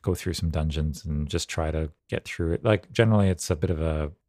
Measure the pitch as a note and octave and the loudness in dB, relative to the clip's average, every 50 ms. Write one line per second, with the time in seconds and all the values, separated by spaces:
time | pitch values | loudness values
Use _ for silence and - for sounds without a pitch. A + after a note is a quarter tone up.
0 | - - F#2 - - F#2 E2+ - F#2 E2 D2 D#2 D2+ D#2 D2+ D#2 D2+ D2+ C#2+ - | 0 -2 -2 -2 -2 -6 -4 -2 -2 -2 0 0 -2 -2 -2 -2 -2 -2 -4 -6
1 | - - D2+ D2 D2+ D2 - E2+ - - - - D#2+ D#2 D#2 D#2+ D#2+ D#2+ - _ | -6 -6 -4 -4 -4 -2 -4 -6 -6 -4 -4 -4 -4 -2 -2 -2 -4 -4 -8 _
2 | _ _ - - - - - - F2 E2 E2+ - - - G#2+ G2 - _ - - | _ _ -8 -8 -8 -8 -6 -4 -2 -2 -2 0 2 2 2 2 0 _ 2 4
3 | A#2 A2+ A2 G#2 G2+ F#2+ F#2 - - - F#2 D#2 D#2+ F2+ F2+ D#2 D#2+ D#2+ D#2 D2+ | 4 6 6 6 6 4 2 0 -2 -4 -2 0 0 -2 0 0 0 0 0 0
4 | D2+ D2 E2 _ _ | -2 -4 -6 _ _